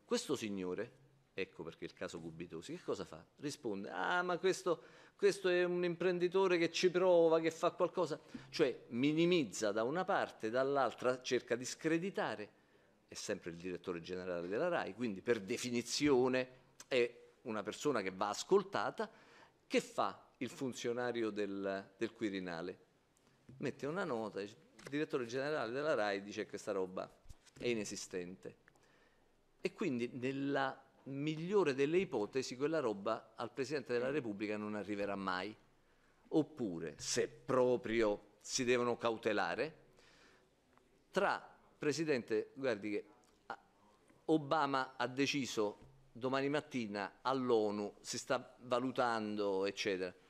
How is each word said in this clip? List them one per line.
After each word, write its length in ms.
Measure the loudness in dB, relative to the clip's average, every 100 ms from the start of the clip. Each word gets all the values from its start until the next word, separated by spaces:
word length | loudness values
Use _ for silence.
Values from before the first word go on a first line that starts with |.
Questo 320 | -4 -4 -2 -2
signore, 680 | -2 -4 -4 -4 -6 -10 -20 _ _
ecco 280 | -8 -6 -8
perché 220 | -12 -10
il 80 | -12
caso 280 | -8 -8 -8
Gubitosi, 540 | -10 -10 -10 -10 -10 -10
che 60 |
cosa 220 | -6 -6
fa? 200 | -6 -12 -18 -10
Risponde: 540 | -10 -6 -6 -6 -6
"Ah, 320 | -2 0 2
ma 160 | 0 2
questo, 440 | 2 2 0 -2 -4 -20 -20 2
questo 320 | 2 4 2
è 160 | 4
un 200 | 4 2
imprenditore 720 | 0 0 2 2 2 4 4 4
che 140 | 2
ci 200 | 4 4
prova, 500 | 6 6 8 8 8
che 100 | 4
fa 200 | 2 0
qualcosa." 480 | 2 0 2 -2 -2 -8 -16 -4
Cioè 360 | 2 4 2 -4
minimizza 840 | 2 4 6 6 4 2 0 0
da 100 | 2
una 220 | 0 0
parte, 460 | 0 0 0 -4 -2
dall'altra 680 | 2 2 2 0 0 0 0
cerca 320 | 0 0 0
di 100 | -2
screditare. 960 | -4 -4 0 0 0 -2 -4 -4 -10 _ _ _ _ _ -16
È 60 |
sempre 360 | -10 -4 -4 -6
il 60 | -8
direttore 440 | -8 -6 -6 -6
generale 480 | -6 -8 -4 -4 -2
della 200 | -2 0
rai, 260 | -2 -4
quindi 260 | -4 -4 -2
per 200 | 0 0
definizione 1200 | 0 -4 -2 -2 -2 2 6 6 6 2 -2 -8 -20 -18 0
è 340 | 2 2 -2 -20 _
una 180 | -8 -6
persona 400 | -4 -2 0 0
che 80 | -2
va 180 | -2 -2
ascoltata. 840 | -2 4 4 4 -2 -2 -4 -6 -8 -20 -20 -20 _ -2
Che 140 | -2
fa 420 | -2 -2 -2 -4 -14 -10
il 120 | -8
funzionario 800 | -6 -6 -4 -4 -2 -2 0 -2
del, 600 | -2 -2 -2 -2 -4 -6 -6
del 160 | -6
Quirinale? 640 | -2 -4 -2 -4 -6 -8 -10 _ _ _ _ _ _ -20 -8
Mette 280 | -8 -6 -6
una 180 | -4
nota, 360 | -4 -4 -4 -6
dice: 160 | -8 -10 -20 -20
"Il 60 | -6
direttore 360 | -4 -2 -2 -2
generale 460 | -4 -2 -2 -2
della 220 | -2 0
rai 280 | 2 2 0
dice 200 | -2 -6
che 60 | -6
questa 220 | -6 -4
roba 380 | -2 -2 -4 -8 -12 -20 -20 -20 -6
è 80 | -2
inesistente." 960 | 0 -2 -8 -8 -6 -8 -10 -14 -16 _ _ _ _ _ _ _ _ _ _
E 120 | -6
quindi 380 | -4 -2 -2 -2
nella 640 | -4 -4 -4 -2 0 -2 -4 -16 _
migliore 680 | -10 -6 -4 -4 2 4 4
delle 240 | 4 2 2
ipotesi 580 | 2 0 0 -2 -4 -2
quella 240 | 0 0
roba 520 | 0 0 -2 -2 -4 -10
al 140 | -8
Presidente 400 | -4 -4 -4 -2
della 180 | -2 0
Repubblica 460 | -2 -2 -4 -2 -2
non 180 | -4
arriverà 420 | -4 -4 -2 -2 -2
mai. 400 | -2 -2 -4 -8 _ _ _ _ _ _ -2
Oppure, 640 | 0 0 -2 -4 -4 -8 -8
se 300 | -4 -2 -2
proprio 1040 | -4 0 4 4 4 2 2 2 0 -6 _
si 240 | -6 -2
devono 320 | 2 2 2 2
cautelare, 840 | 0 0 0 2 0 -2 -4 -8 -20 _ -20 -20 -20 -20 _ _ _ _ _ _ _
tra, 400 | 0 2 0 -4 -20 _ -4
Presidente, 720 | 0 0 2 0 2 0 -2
guardi 360 | -2 -2 -2 -2
che, 140 | -4 -6 -18 _ _ -12
ah, 120 | -12 _ _ _ _ _ -10 0
Obama 680 | 0 2 0 2 0 -2 -2
ha 100 | -4
deciso 800 | 0 0 0 -2 0 -2 -2 -16 -20 -20 -6
domani 320 | -2 0 0
mattina 680 | -2 -2 -4 -4 -4 -6 -4
all'onu, 720 | -2 0 4 4 4 0 -4 -6
si 180 | -10 -6
sta 380 | -2 -2 -4 -12
valutando, 1080 | -2 0 0 2 2 2 -2 0 0 2 0
eccetera. 480 | 0 -2 0 -4 -8 -20